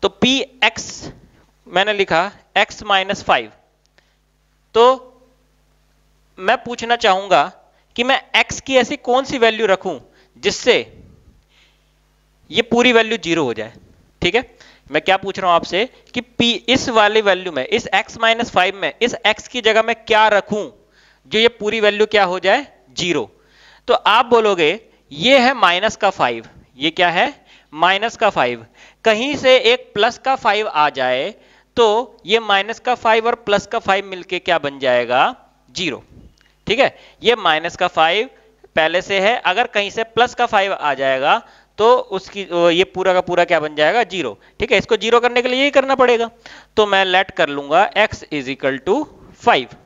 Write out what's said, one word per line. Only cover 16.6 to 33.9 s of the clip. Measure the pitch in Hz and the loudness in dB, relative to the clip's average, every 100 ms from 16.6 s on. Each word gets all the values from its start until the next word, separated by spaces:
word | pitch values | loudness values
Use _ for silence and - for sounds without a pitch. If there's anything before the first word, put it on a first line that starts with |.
| - 247 - | 0 -2 0
वाली | 226 208 214 | 2 4 2
value | 208 185 185 | 2 0 -2
में, | 151 127 | -6 -4
इस | 226 - 190 | -4 -2 -4
x | 220 - | -4 -2
minus | 226 226 233 | -2 0 -2
five | - 180 | 0 0
में, | 196 170 - | -2 -8 -4
इस | 240 - 202 | -4 -2 -2
x | 214 - | -2 -6
की | 247 | -4
जगह | 214 220 | 0 0
मैं | 220 226 | 0 -4
क्या | - 214 220 | 0 2 4
रखूं | 208 190 208 165 - _ _ _ _ _ | 2 0 -8 -8 -14 _ _ _ _ _
जो | 214 | 0
ये | 233 | 0
पूरी | 226 208 226 | 0 -6 0
value | 208 202 214 | 0 0 0
क्या | 214 | 2
हो | 190 185 | 0 0
जाए, | 175 233 285 _ _ 131 | 0 0 -2 _ _ -8
ज़ीरो। | 175 151 104 _ _ _ - _ - | -4 -4 -6 _ _ _ -20 _ -2
तो | |
आप | 240 - 330 247 | 0 2 2 4
बोलोगे | 233 220 190 156 202 _ _ _ | 2 2 2 0 0 _ _ _
ये | 143 202 269 | -4 2 4
है | 247 | 4
minus | 269 190 175 214 - | 2 2 2 -2 0
का | 202 | -2
फ़ाइव, | - 139 117 107 - _ 127 | 0 -2 -2 -10 -20 _ _
ये | 147 | -6
क्या | 160 180 | 0 0
है, | 170 247 285 _ - _ | 2 -2 -4 _ -20 _
minus | 151 170 190 226 - | -2 0 0 -2 -2
का | 214 | -2
फ़ाइव। | 190 127 120 110 _ - _ | 0 -2 -2 -12 _ -20 _
कहीं | - 214 262 285 | 0 0 -2 -2
से | 262 254 | 2 4
एक | 208 247 - | 4 0 -2
plus | - 220 233 | -2 -2 -2
का | - 262 | -4 -2
फ़ाइव | 233 208 214 | 0 -2 -2
आ | 151 151 | 0 0
जाए | 135 127 127 160 220 _ _ _ - | 0 -2 -2 -4 -10 _ _ _ 0
तो | 226 214 254 - 156 | 2 2 -2 -12 -2
ये | 220 | -2
minus | 220 196 196 226 | 2 0 0 -6
का | - 247 | -4 -2
फ़ाइव | 233 226 226 | 0 0 0
और | 233 220 | -4 -2
plus | 202 - | -2 -2
का | 233 | -8
फ़ाइव | 202 | -2